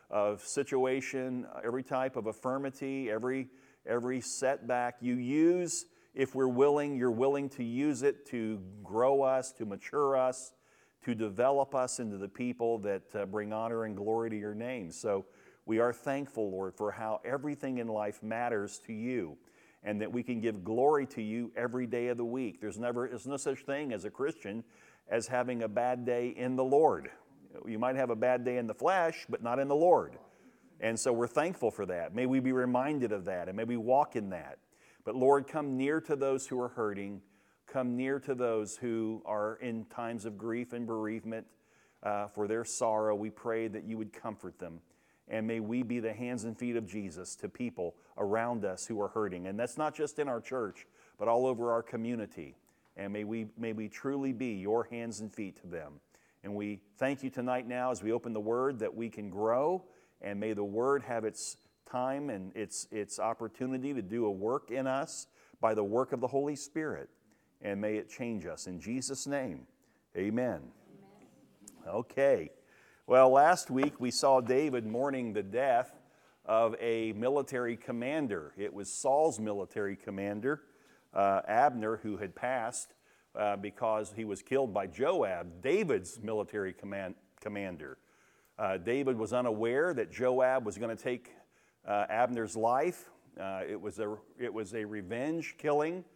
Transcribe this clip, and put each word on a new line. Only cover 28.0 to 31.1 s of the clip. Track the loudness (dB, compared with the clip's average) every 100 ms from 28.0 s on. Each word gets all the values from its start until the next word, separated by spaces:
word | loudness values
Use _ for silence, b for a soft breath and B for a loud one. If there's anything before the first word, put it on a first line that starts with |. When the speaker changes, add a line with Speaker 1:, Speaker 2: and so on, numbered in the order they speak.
| 2
Speaker 1:
a | 2
bad | 4 4 2
day | 0
in | -2
the |
flesh, | 0 4 4 2 0 -6
but | -4
not | 0 0
in | 2
the | 6
Lord. | 8 6 4 -6 -20 B B B B B
And | 0 2
so | 2